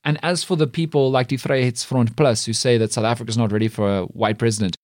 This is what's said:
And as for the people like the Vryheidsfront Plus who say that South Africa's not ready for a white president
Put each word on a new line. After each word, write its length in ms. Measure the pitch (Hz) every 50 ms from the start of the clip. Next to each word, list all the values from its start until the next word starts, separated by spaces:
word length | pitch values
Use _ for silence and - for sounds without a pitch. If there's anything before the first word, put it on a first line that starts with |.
| _
And 160 | 143 151 -
as 220 | - 165 180 170 -
for 140 | - 185
the 100 | 156 156
people 420 | 131 - 160 165 156 - 147 135 131
like 200 | 131 127 127 123
the 80 | 139
Vryheidsfront 800 | 123 - - 139 131 127 127 120 - - - 135 127 117 110 -
Plus 260 | - 143 135 113 - -
who 80 | -
say 260 | 113 - - 131 120
that 140 | 113 110 107
South 140 | - - 107
Africa's 320 | 113 120 120 120 113 110
not 160 | 117 117 101 101
ready 160 | 107 117 113
for 300 | - - 104 98 98 98
a 40 | 90
white 300 | 95 - - 110 107 107
president 380 | 104 117 117 107 107 107 92 85 -